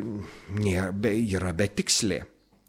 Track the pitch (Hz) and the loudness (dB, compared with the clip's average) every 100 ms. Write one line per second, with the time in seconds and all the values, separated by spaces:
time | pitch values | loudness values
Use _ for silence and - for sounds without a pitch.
0 | 107 104 85 - - 101 104 90 95 98 | 0 -6 -8 -14 -6 0 2 2 0 0
1 | 110 107 113 95 92 82 101 - - - | 0 2 2 0 0 0 0 0 0 2
2 | 107 85 - - _ _ | 2 0 -4 -16 _ _